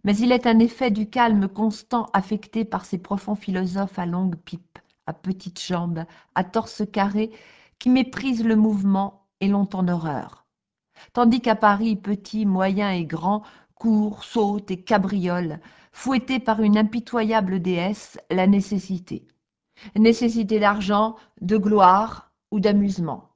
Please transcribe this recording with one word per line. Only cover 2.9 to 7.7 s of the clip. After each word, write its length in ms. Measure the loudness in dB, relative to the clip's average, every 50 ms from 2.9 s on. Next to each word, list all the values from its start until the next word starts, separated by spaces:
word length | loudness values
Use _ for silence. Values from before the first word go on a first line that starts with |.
| -10 -10
profonds 360 | -6 -6 -8 -6 -4 -6 -8
philosophes 640 | -6 -6 -4 -4 -2 -2 -2 -2 -4 -6 -6 -6 -8
à 60 | -6
longue 320 | -4 -4 -2 -2 -2 -4
pipe, 420 | -6 _ -16 -16 -16 _ _ _ -20 _ _ _ _ _
à 80 | -14 -14
petites 500 | _ -8 -8 -8 -8 -10 -16 -14 -14 -8
jambes, 400 | -6 -4 -4 -2 -4 -6 -6 -8 -12 -16 -20 _ _ _
à 100 | -4 -4
torse 380 | -2 -4 -4 -4 -4 -6 -8 -8 -4
carré, 380 | -2 -2 -2 0 0 -2 -4 -4 -6 -18 -20 -20 _ _ _ _